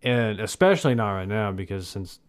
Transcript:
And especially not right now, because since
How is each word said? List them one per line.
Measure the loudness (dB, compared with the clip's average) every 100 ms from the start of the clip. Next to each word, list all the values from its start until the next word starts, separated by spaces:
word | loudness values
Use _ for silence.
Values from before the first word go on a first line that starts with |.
And | -2 0 0 -2
especially | -6 2 4 4 4 2
not | 0
right | -2 -2
now, | -2 -2
because | -4 -6 -8 -8
since | -10 -10 -14